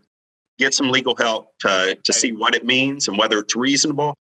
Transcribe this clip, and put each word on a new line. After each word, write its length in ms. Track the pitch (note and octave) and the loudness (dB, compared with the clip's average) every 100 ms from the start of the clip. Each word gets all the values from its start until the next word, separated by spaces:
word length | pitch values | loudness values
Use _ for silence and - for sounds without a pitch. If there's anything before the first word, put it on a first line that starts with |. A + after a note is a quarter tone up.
| _ _ _ _ _ - | _ _ _ _ _ -2
Get 160 | C3+ | -2
some 160 | - C3+ | 0 0
legal 260 | C3 B2+ A#2 | 0 0 0
help 360 | A#2 A2 - - | 0 -2 -6 -4
to, 380 | G#2 F#2+ F#2+ F#2+ | 0 2 0 0
to 100 | - | -2
see 180 | - C3 | 0 -2
what 240 | A2 A2+ A#2 | 0 0 0
it 100 | A#2 | 0
means 420 | B2+ C3+ C#3+ - | 0 0 -2 -4
and 100 | G2+ | 0
whether 220 | A2 G#2+ | 0 0
it's 160 | G#2 A2 | -2 -2
reasonable. 600 | C3 C#3 D#3 C#3+ D3 C#3+ _ | 0 2 0 0 -2 -4 _